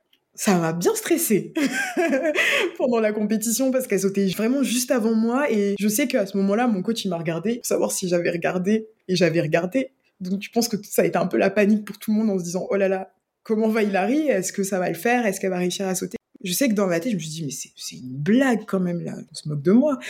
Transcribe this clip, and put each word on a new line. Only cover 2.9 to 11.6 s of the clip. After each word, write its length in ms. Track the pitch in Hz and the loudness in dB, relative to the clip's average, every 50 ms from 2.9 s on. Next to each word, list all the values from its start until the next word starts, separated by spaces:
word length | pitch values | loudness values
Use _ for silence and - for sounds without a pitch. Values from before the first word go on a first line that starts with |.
| 240 226 | 2 2
la 140 | 220 214 208 | 2 0 0
compétition 580 | 220 214 190 220 214 214 233 220 233 269 262 | 0 0 0 0 0 0 -2 0 0 0 2
parce 160 | 247 254 254 | 2 0 0
qu'elle 140 | - 202 185 | 0 0 0
sautait 260 | 190 196 196 202 196 | 0 0 0 2 0
vraiment 340 | 190 170 - 214 233 262 285 | 0 0 0 0 0 2 2
juste 300 | 254 202 220 254 247 - | 0 0 0 -2 0 0
avant 220 | 285 240 208 226 226 | 0 2 2 2 2
moi 360 | 220 226 226 240 262 294 - | 2 2 2 2 0 0 2
et 260 | - 208 202 202 202 202 | 2 2 2 0 0 0
je 80 | 196 | 0
sais 200 | 214 208 277 294 | 0 2 2 0
qu'à 180 | 247 - 240 196 | 2 2 0 0
ce 100 | 190 - | 0 0
moment-là, 300 | 196 196 196 202 226 254 | 0 2 2 2 2 2
mon 140 | 247 214 185 | 2 0 0
coach, 240 | 180 - 226 - - | 0 -2 -4 -2 -2
il 40 | 190 | -4
m'a 80 | 175 | -4
regardée 400 | 170 160 170 160 165 165 220 240 | -2 -2 -4 -4 -2 -2 -2 -4
pour 80 | 247 - | -2 -2
savoir 260 | - 202 - - 202 | -2 0 0 0 0
si 180 | - - 190 175 | -2 -2 -2 0
j'avais 220 | 175 175 170 156 | 0 2 0 0
regardé 560 | - 170 - 160 170 185 180 196 220 220 220 - _ _ - | -2 0 -2 -2 0 0 2 2 2 2 0 -4 _ _ -4
et 80 | - 185 | -2 2
j'avais 260 | 160 175 165 156 170 | 2 4 4 4 2
regardé. 500 | 156 151 160 165 170 185 - 269 262 - _ _ _ _ _ - | 0 2 2 0 0 2 0 -2 -2 -2 _ _ _ _ _ -10
Donc, 220 | 185 180 202 196 | -6 -4 -4 -4
je 80 | - - | -4 -4
pense 160 | - 233 226 | -2 0 0
que 100 | 226 214 196 - | 0 -2 -6 -6
ça 200 | - - - 185 | -4 0 2 2
a 20 | |
été 120 | 170 165 | 2 2
un 100 | 180 175 | 0 -2
peu 100 | 185 - | 0 2
la 120 | 220 196 196 | 2 2 2
panique 360 | 196 214 | 4 4